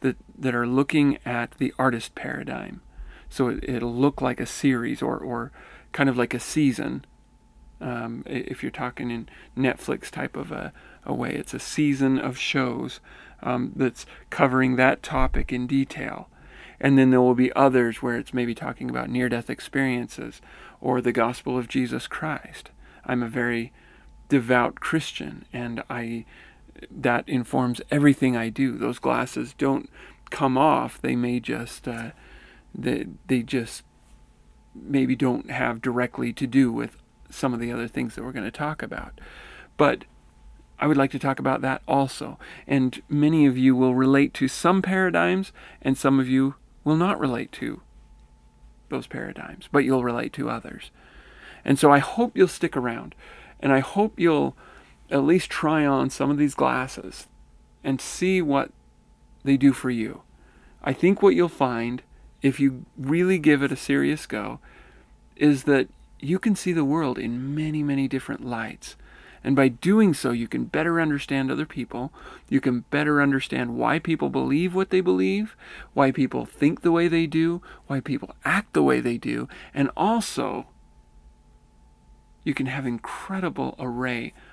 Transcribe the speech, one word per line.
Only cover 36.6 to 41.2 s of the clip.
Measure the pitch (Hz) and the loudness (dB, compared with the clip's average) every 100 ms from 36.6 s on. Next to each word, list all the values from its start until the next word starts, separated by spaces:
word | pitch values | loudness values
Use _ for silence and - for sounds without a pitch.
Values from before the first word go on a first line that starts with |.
| 127 | 4
with | 117 117 - _ _ - | 2 -6 -10 _ _ -20
some | - 135 | -4 -2
of | 117 | -2
the | 117 | -4
other | 120 117 | -6 -6
things | - 120 | -6 -6
that | - | -6
we're | 123 | -10
gonna | 131 101 | -8 -8
talk | - 151 156 | -6 -8 -6
about. | - - - - - - - - - - | -10 -10 -12 -16 -20 -20 -20 -20 -8 0
But | 147 - - _ _ _ - - - - | 2 2 -6 _ _ _ -20 -20 -20 -4
I | 147 | 2
would | 147 | 4
like | 139 | 2
to | |
talk | 135 | 0